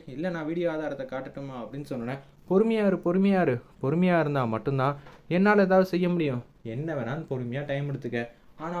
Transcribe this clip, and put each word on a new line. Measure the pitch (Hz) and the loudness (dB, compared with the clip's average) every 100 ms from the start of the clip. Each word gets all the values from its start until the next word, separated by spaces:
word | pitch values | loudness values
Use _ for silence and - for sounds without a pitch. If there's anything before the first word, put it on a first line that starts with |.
| - | -8
இல்ல | 131 180 | -8 -6
நான் | 170 156 | -4 -4
வீடியோ | 170 170 | -2 -2
ஆதாரத்தை | 156 151 135 127 | -2 -6 -6 -8
காட்டட்டுமா?" | 131 131 139 139 127 | -8 -10 -12 -12 -10
அப்படின்னு | 110 139 143 | -10 -10 -8
சொன்னோன்னே, | 127 117 139 - - - | -6 -6 -8 -12 -14 0
பொறுமையா | 185 226 220 202 | 2 4 2 2
இரு, | 196 | 2
பொறுமையா | 175 185 196 190 | 2 2 4 4
இரு. | 165 123 - - | 4 2 -4 -4
பொறுமையா | 135 160 180 170 | 0 2 4 4
இருந்தா | 147 139 | 2 2
மட்டும்தான் | 120 110 143 135 131 143 - - - | 0 0 0 0 0 -2 -10 -16 -2
என்னால | 170 202 208 | 2 6 6
ஏதாவது | 185 190 185 | 6 6 4
செய்ய | 175 180 | 2 0
முடியும். | 175 151 120 - _ | 0 0 -2 -6 _
என்ன | 117 117 160 | -10 -6 -4
வேணாலும் | 143 113 151 156 | -4 -4 -6 -6
பொறுமையா | 131 120 131 143 | -6 -4 -6 -4
டைம் | 139 143 | -4 -4
எடுத்துக்க. | 139 123 117 117 - - - | -6 -4 -4 -6 -10 -20 -12
ஆனா | 160 175 | -8 -6